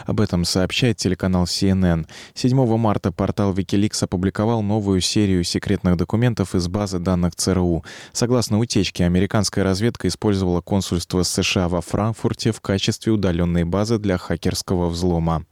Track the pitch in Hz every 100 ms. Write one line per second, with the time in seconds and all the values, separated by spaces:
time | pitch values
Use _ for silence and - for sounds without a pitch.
0 | - 107 104 87 87 95 90 - 123 107
1 | 98 92 95 92 87 - 98 95 92 82
2 | 80 - - - 127 131 120 113 113 101
3 | 101 87 95 - 101 92 87 101 104 -
4 | - 92 95 - 107 117 101 107 101 95
5 | - 110 101 92 85 95 - 95 92 87
6 | 90 107 123 113 95 95 85 98 101 92
7 | 87 90 87 - - 92 90 82 - -
8 | - - 120 123 107 107 120 110 90 -
9 | 90 90 98 110 95 - 95 92 117 -
10 | 117 - 110 98 92 87 - 98 - 90
11 | - 92 87 - 92 104 87 87 - -
12 | 107 110 113 110 117 107 - 98 - -
13 | - 110 95 85 87 87 85 95 107 113
14 | 98 90 - 85 - - - 92 87 85
15 | 90 85 82 80 80